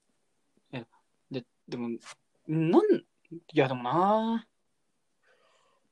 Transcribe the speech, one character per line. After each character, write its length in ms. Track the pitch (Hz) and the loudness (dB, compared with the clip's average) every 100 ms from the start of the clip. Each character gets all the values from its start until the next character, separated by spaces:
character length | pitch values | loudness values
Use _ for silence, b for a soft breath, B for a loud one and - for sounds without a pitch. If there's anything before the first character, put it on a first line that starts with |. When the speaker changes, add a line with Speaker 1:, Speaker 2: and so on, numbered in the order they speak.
| _ _ _ _ _ _ _ | _ _ _ _ _ _ _
Speaker 1:
う。 60 | 131 | -14
Speaker 2:
え、 80 | 113 _ _ _ - | -14 _ _ _ -12
で、 140 | 135 - _ - | -12 -12 _ -12
で 80 | 127 | -8
も、 140 | 120 113 - - _ _ - | -8 -8 -12 -20 _ _ -4
な 320 | 156 160 254 | -2 4 4
ん、 40 | 415 | 4
い 480 | - - _ - - - | 0 -2 _ -20 -20 -4
や、 140 | 156 131 | 0 2
で 60 | |
も 100 | 131 | 0
な。 640 | 123 156 196 220 226 226 - _ _ _ _ _ _ _ _ _ _ _ _ _ _ | -2 0 2 2 0 -4 -6 _ _ _ _ _ _ _ _ _ _ _ _ _ _